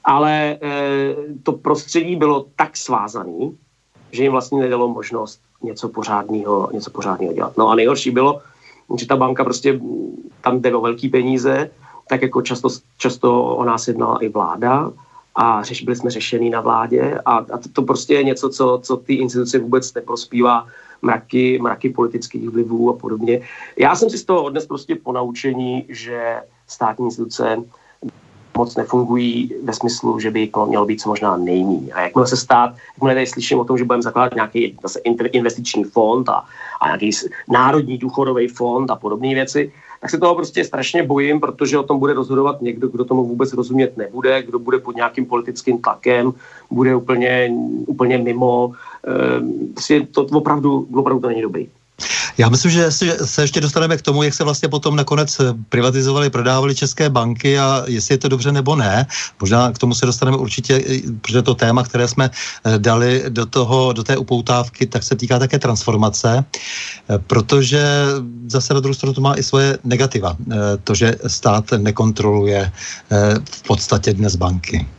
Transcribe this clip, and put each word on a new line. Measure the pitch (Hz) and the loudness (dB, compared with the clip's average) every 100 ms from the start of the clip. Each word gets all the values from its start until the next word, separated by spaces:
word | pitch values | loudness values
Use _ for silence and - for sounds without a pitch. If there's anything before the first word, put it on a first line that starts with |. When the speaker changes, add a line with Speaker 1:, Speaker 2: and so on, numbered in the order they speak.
Speaker 1:
ale, | - 139 151 151 151 151 | 2 2 2 0 -2 -4
eh, | 147 143 143 139 139 147 147 139 | -6 -4 -2 -2 -2 -4 -10 -6
to | - | -4
prostředí | - 151 147 - 170 165 175 | -4 -2 -2 0 -2 -2 0
bylo | 151 139 139 - | 2 2 -4 -4
tak | 151 - | -4 -4
svázaný, | - 117 104 110 85 85 139 - _ _ _ _ _ | -2 -2 -2 -8 -10 -6 -8 -8 _ _ _ _ _
že | 117 | 0
jim | 139 | 0
vlastně | 131 123 139 | 0 -2 -2
nedalo | 127 123 120 | 0 0 -2
možnost | 113 107 113 107 - _ _ | -4 -8 -8 -8 -12 _ _
něco | 113 113 113 | -12 -8 -8
pořádného, | - 107 104 101 107 101 101 95 | -8 -4 -4 -2 -4 0 0 0
něco | 107 - | -6 -8
pořádného | - 98 90 90 | -8 -6 -4 -4
dělat. | 82 87 - | -2 -4 0
No | 110 | 2
a | 113 | 4
nejhorší | 113 139 127 | 4 2 0
bylo, | 123 139 147 - _ - - _ 117 | 2 2 0 -10 _ -20 -20 _ -8
že | 117 | -2
ta | 135 | 0
banka | 127 127 | 0 0
prostě, | 127 - 139 | -2 0 0
mm, | 131 - - - - - - | 0 -4 -8 -8 -12 -18 -4
tam | 123 127 | -2 2
jde | 123 120 | 2 2
o | |
velký | 117 117 135 | -2 -2 0
peníze, | 131 127 131 131 135 156 _ - - _ | 2 2 0 2 0 -2 _ -20 -20 _
tak | 135 | -2
jako | 131 127 | 0 -2
často, | 117 123 127 - _ _ | -2 -2 -2 -4 _ _
často | 123 123 123 120 123 123 | -4 0 2 2 2 0
o | 120 | 0
nás | 113 - | 0 -2
jednala | 117 117 113 | -2 -2 0
i | 110 | -2
vláda | 104 87 90 123 135 156 - - - _ - | -2 -2 -2 0 0 0 -8 -20 -20 _ 0
a | 117 110 | 2 2
řeš-, | 107 120 | -2 -8
byli | 120 120 | -4 -2
jsme | 123 | -4
řešení | 113 - 117 117 | -4 -4 0 0
na | 113 | 0
vládě | 113 117 117 127 135 - - | 0 0 2 0 0 -2 0
a, | 117 | 0
a | - 117 | 0 -12
to, | - | -4
to | - | -4
prostě | 123 123 - | 0 -2 2
je | 147 | 2
něco, | 135 131 135 | 2 0 -4
co, | 131 127 123 | 0 0 0
co | - 123 | -2 -6
ty | - | -2
instituce | 131 127 123 123 131 | -2 0 -2 0 -2
vůbec | 117 127 127 | 2 0 0
neprospívá, | 120 - 117 - 120 120 120 - - - - | -10 -8 -10 -4 2 4 2 -2 -20 -20 -4
mraky, | 123 113 - 127 127 127 | -2 -2 0 0 2 2
mraky | 120 101 131 | -2 -2 -4
politických | - 117 117 - 117 113 | 0 -2 -2 -8 -8 -4
vlivů | 113 113 117 120 | -2 -2 2 0
a | |
podobně. | 120 - 110 113 123 - - - - | 0 -6 -4 0 -2 -4 -18 -14 0
Já | 143 180 | 2 4
jsem | 220 | 0
si | 233 | 0
z | - | 0
toho | 180 | 0
odnes | 143 143 - | 0 -6 -6
prostě | 139 - 160 | -10 -6 -8
ponaučení, | 127 127 123 120 139 127 127 127 131 | -4 -4 -4 -4 -4 -2 -4 -6 -8
že | 117 117 120 117 117 - _ _ | -16 -10 -6 -4 -6 -10 _ _
státní | - 113 110 123 | -4 -2 0 -4
instituce | 117 117 - 117 113 117 _ _ _ 107 - - - - - | -4 -8 -4 -2 -2 -6 _ _ _ -16 -16 -20 -20 -10 -4
moc | 120 - | -2 -2
nefungují | 113 127 120 120 120 120 123 - | 0 0 2 0 0 -2 -4 -6
ve | 131 | -8
smyslu, | 110 120 - 117 110 | -4 -4 -2 -2 -2
že | 110 | -2
by | 110 | -2
jich | 107 104 104 | -2 0 0
mělo | 107 104 | 2 0
být | 107 | 0
co | 107 | -2
možná | 104 104 87 | -2 0 0
nejmíň. | 87 90 95 85 67 | 0 2 2 0 -4
A | 82 | -4
jakmile | 87 127 123 | 0 2 2
se | 127 | 0
stát, | - 120 120 - - - | 4 4 4 -2 -20 -2
jakmile | 135 | 2
tady | 131 127 | 2 0
slyším | - - 131 | -4 0 0
o | 120 | 2
tom, | 131 | 0
že | 120 | 2
budeme | 123 | 0
zakládat | 120 120 123 117 | 0 2 0 0
nějaký | 107 117 110 - | -2 0 -2 -4
zase | 95 - 120 | -10 -4 -2
inter-, | 117 117 | 0 2
investiční | 127 117 117 120 107 | 2 0 -2 -4 -4
fond | 101 120 110 123 127 | 0 2 2 2 0
a, | 98 - - - - | -2 -4 -18 -14 -4
a | - | -2
nějaký | 95 208 | 0 -2
s-, | - - - - | -2 -6 -12 0
národní | 120 127 151 131 127 | 4 4 4 0 -4
důchodový | 127 139 135 123 120 | -4 -2 0 0 -2
fond | - 123 123 131 | -2 -2 0 -2
a | - | -4
podobné | 104 - 131 131 | -4 -4 -2 -2
věci, | 135 147 151 - - - | -2 -2 -4 -8 -20 -14
tak | - | -6
se | 165 | 2
toho | 170 175 | 2 2
prostě | 160 - | -2 -4
strašně | 170 147 - 175 | 0 0 0 0
bojím, | 147 139 143 147 | 2 2 2 0
protože | 143 - 139 143 | -2 -2 0 0
o | |
tom | 139 139 | 2 0
bude | 139 | 2
rozhodovat | 135 127 135 139 143 | 0 0 2 2 0
někdo, | 120 117 127 | -4 -2 -4
kdo | 120 127 | -2 0
tomu | 131 120 | 0 0
vůbec | 120 135 | 0 -2
rozumět | 127 123 131 127 - | -2 0 2 0 -2
nebude, | 101 123 127 135 | -8 -2 2 2
kdo | 127 120 | 0 -4
bude | 120 127 | 0 -2
pod | 127 117 | -2 -4
nějakým | 120 135 123 | -2 -2 -2
politickým | 120 117 123 - 117 | -4 -4 -6 -2 0
tlakem, | 117 - 127 123 127 127 - - - | 0 0 0 2 0 -4 -18 -20 -6
bude | 120 131 127 | 0 2 2
úplně, | 123 123 123 127 123 117 120 123 123 | 0 0 2 2 2 0 -2 -4 -4
úplně | 135 123 127 | 0 2 2
mimo. | 120 120 127 120 123 123 - - - | 0 0 2 2 0 -4 -20 -12 -4
Ehm, | 131 127 123 123 - - | -2 0 0 -2 -4 -6
prostě | - - 151 147 | -8 2 2 4
to | - 139 | -2 2
opravdu, | 151 147 147 143 135 - | 2 2 2 2 0 0
opravdu | 127 135 131 | 0 2 0
to | 120 | 0
není | 113 | -2
dobrý. | 107 85 - _ _ _ - - - - | -4 -6 -10 _ _ _ -6 -6 -4 2
Speaker 2:
Já | 117 | 4
myslím, | 127 180 | 6 4
že | 170 165 | 4 2
si-, | 151 180 247 143 | 2 0 0 -2
se | - | 0
ještě | 147 165 | 0 0
dostaneme | 147 165 165 156 | 0 0 2 0
k | |
tomu, | - 143 | 0 2
jak | 147 | 2
se | - | 0
vlastně | 151 147 156 | -2 0 -2
potom | 139 156 147 | 0 0 0
nakonec, | 143 147 156 - | 2 0 0 2
eh, | 131 117 110 | 0 0 -2
privatizovaly, | 120 123 131 135 139 143 | 2 2 2 2 2 0
prodávaly | 120 120 131 139 135 | 2 2 2 2 0
české | 139 - 151 | -2 0 2
banky | 127 117 117 139 139 | 2 0 0 2 4
a | 135 135 131 | 2 0 0
jestli | 117 - | -4 0
je | 135 | 2
to | 143 | 2
dobře | 131 139 | 0 2
nebo | 143 131 156 | 2 2 2
ne. | 107 104 131 - - _ | 2 2 0 -4 -10 _
Možná | 95 117 123 | 2 4 4
k | 113 | 2
tomu | 120 | 0
se | 117 123 | 2 0
dostaneme | 120 131 131 | 2 0 0
určitě, | 127 - 120 135 | -2 -4 2 2
eh, | 135 131 - 110 | 2 -4 -4 -8
protože | - 117 | 0 2
to | 120 120 | 2 2
téma, | 117 120 | 2 2
které | 123 120 120 | 0 0 0
jsme, | - 131 | 2 0
eh, | - - - 110 107 | -2 -12 -4 0 2
dali | 110 113 120 127 131 | 4 4 4 2 0
do | 120 117 | -4 0
toho, | 139 117 131 131 | 0 2 4 2
do | 113 | 0
té | 110 135 | 0 -2
upoutávky, | - 120 113 123 120 - 123 | 0 -2 2 0 0 -2 -2
tak | 117 | -2
se | - 123 | -2 -2
týká | 117 123 | 2 2
také | 127 147 | 2 2
transformace, | 120 110 - 107 107 - 120 120 135 - - - - - - | 0 0 0 2 2 2 2 2 0 -8 -10 -10 -10 -14 -4
eh, | 101 | -2
protože | - - 110 143 127 147 147 143 139 139 120 120 120 | 2 0 4 2 4 2 2 2 2 0 -6 -10 -2
zase | 131 127 | -2 2
na | 139 | 0
druhou | 135 | 0
stranu | 135 139 | 0 -2
to | 131 | 2
má | 139 | 2
i | 139 | 2
svoje | 139 135 139 135 | 2 2 2 0
negativa. | 120 120 127 110 92 85 | 0 2 2 0 -2 -4
Eh, | - 110 104 101 | -4 -2 0 -2
to, | - | 0
že | 101 117 117 117 | 2 4 2 -4
stát | - 117 104 107 113 | 0 2 2 2 0
nekontroluje, | 107 104 110 107 104 104 101 101 | 0 2 2 2 2 4 2 2
eh, | 98 - - - - 104 104 107 | 0 -6 -14 -14 0 2 4 2
v | - - - | -2 -12 -2
podstatě | 107 - 113 113 | 0 2 0 2
dnes | 98 104 92 | 2 2 2
banky. | 90 90 - 82 67 | 0 0 -2 -4 -4